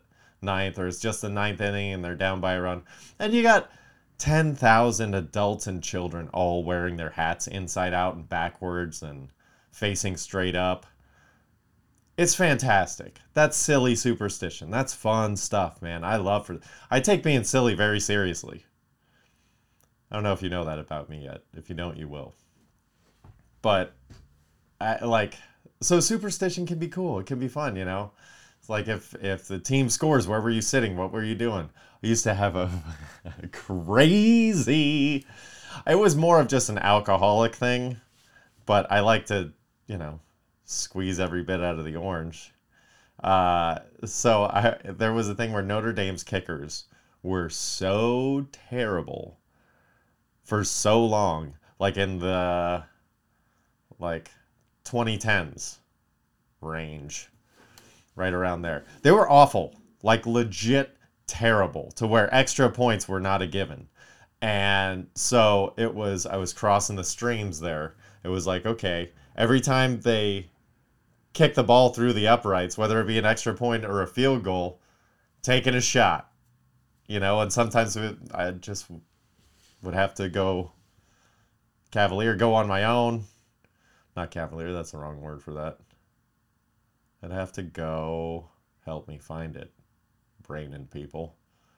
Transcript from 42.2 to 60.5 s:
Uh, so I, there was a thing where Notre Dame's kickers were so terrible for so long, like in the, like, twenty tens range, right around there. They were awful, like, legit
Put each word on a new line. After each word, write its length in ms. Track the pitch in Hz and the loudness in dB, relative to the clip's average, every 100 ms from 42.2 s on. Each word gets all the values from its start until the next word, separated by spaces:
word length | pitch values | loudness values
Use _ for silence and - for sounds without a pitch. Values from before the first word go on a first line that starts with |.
| 82 78 - _ _ _ _ _ _ _ | -8 -12 -20 _ _ _ _ _ _ _
Uh, 560 | - 95 87 87 82 80 - - 95 | 2 4 4 4 2 -2 -10 -14 -10
so 380 | - 120 107 | 0 4 4
I, 340 | 104 98 113 - | 2 2 2 0
there 300 | 98 95 113 | -8 -2 0
was 140 | 113 104 | 0 -2
a 80 | 101 | -4
thing 160 | 113 | -4
where 120 | 104 | -4
Notre 280 | 98 107 113 | -2 -2 -2
Dame's 320 | 104 95 90 | -2 -4 -6
kickers 640 | - 95 - 78 73 - - _ _ _ | -6 -6 -4 -10 -10 -12 -16 _ _ _
were 260 | 90 92 82 | -4 -4 -4
so 960 | - - - 95 104 117 123 135 139 139 - - | -6 -8 -4 0 2 2 0 -2 -2 -6 -14 -10
terrible 720 | 123 110 90 76 67 - - _ _ _ _ _ _ _ _ _ _ | -4 -2 -4 -6 -10 -14 -18 _ _ _ _ _ _ _ _ _ _
for 200 | - 104 | -2 -2
so 400 | 92 - 107 113 113 | 0 0 4 4 4
long, 500 | 107 98 80 73 73 _ - | 2 0 -2 -6 -14 _ -4
like 180 | 98 98 | -2 0
in 220 | 95 92 | -2 -2
the, 640 | 90 92 90 87 87 87 78 _ _ _ _ _ _ _ _ _ _ - | -2 -2 0 0 0 -4 -8 _ _ _ _ _ _ _ _ _ _ -10
like, 320 | 87 82 - _ _ _ _ _ | -6 -6 -10 _ _ _ _ _
twenty 340 | - 120 113 104 | -6 -2 -2 -2
tens 640 | 113 101 76 - - - _ _ _ _ _ _ _ - | 0 0 0 -10 -14 -16 _ _ _ _ _ _ _ -16
range, 680 | 80 80 80 76 73 - - _ _ _ _ - _ _ _ - | -10 -8 -8 -12 -12 -14 -16 _ _ _ _ -20 _ _ _ -6
right 180 | 92 | -2
around 280 | 90 90 87 | 0 -2 -2
there. 240 | 85 73 - - | -6 -6 -10 0
They 100 | 143 | 6
were 180 | 208 180 | 6 8
awful, 460 | 143 139 101 78 - _ _ | 8 8 4 -4 -10 _ _
like, 240 | 107 113 117 | 2 2 2
legit 680 | 117 113 | -2 -2